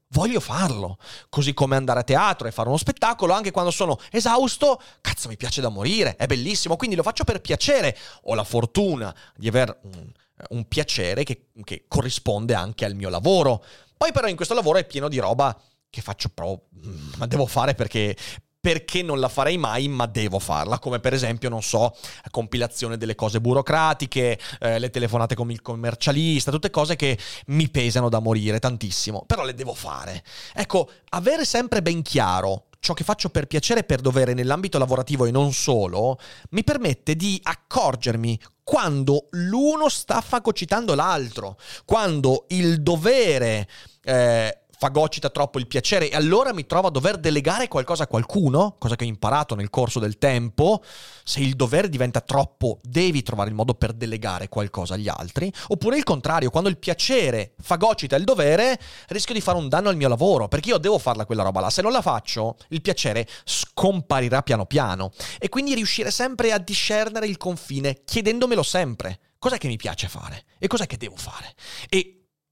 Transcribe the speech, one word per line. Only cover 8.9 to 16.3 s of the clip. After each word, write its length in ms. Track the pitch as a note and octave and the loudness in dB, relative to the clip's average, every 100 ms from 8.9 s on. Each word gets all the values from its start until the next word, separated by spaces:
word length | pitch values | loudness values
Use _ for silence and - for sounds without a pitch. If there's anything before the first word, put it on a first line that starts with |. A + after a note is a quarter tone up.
| C#3+ G#2 - - | 0 -6 -12 -20
di 140 | - A2 | -6 0
aver 320 | A#2 - - | 2 0 -2
un, 280 | G2+ F2+ E2+ - _ _ - | -16 -18 -18 -20 _ _ -10
un 180 | A#2 A2 | -8 -4
piacere 560 | - D3 - F2+ G#2 | -4 -2 -2 -2 -2
che, 240 | D3 B2 _ - | -4 -6 _ -20
che 200 | G2+ - _ | -14 -14 _
corrisponde 680 | - - - - G#2 A#2 | -2 -2 -4 -2 -2 0
anche 300 | G#2+ F2+ - | -2 -2 -4
al 100 | G#2 | -6
mio 140 | G2 F#2+ | -4 -4
lavoro. 560 | F2 C3 F#3+ C#3 A2+ - - _ _ | 0 2 4 4 2 -4 -20 _ _
Poi 160 | D#4+ | 0
però 160 | C4+ A3+ | 0 -2
in 80 | E3 | -2
questo 180 | E3+ | -2
lavoro 240 | A#3 E3 F3+ | 0 4 2
è 60 | |
pieno 240 | - C#3 D3 | 0 -6 -4
di 100 | C3 | -2
roba 400 | G2 A#2 C#3 - _ _ _ | 0 2 0 -2 _ _ _
che 80 | - | -12
faccio 300 | G2+ G2+ - | -10 -6 -8